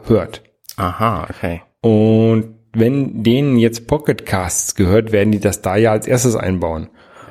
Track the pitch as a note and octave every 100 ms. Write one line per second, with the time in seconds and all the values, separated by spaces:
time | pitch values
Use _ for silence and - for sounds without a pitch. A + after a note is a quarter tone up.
0 | - G#2+ E2 - _ _ - - F#2 F2
1 | A2+ F#2 E2 - F#2 E2+ - _ A2+ G#2+
2 | A2 A2 A2+ A2 A2 - _ A2 A2+ C#3
3 | C3+ A#2 A2 B2+ C#3+ B2 A2+ A2+ - D3+
4 | D3+ A#2 - F#2+ F2+ - - - F#2 G#2+
5 | A2 G#2 G#2 G#2 G2+ F#2 F#2+ G2 A2+ G#2+
6 | A2 B2+ A#2+ A2 F#2 F#2 E2 D#2+ - _
7 | - - -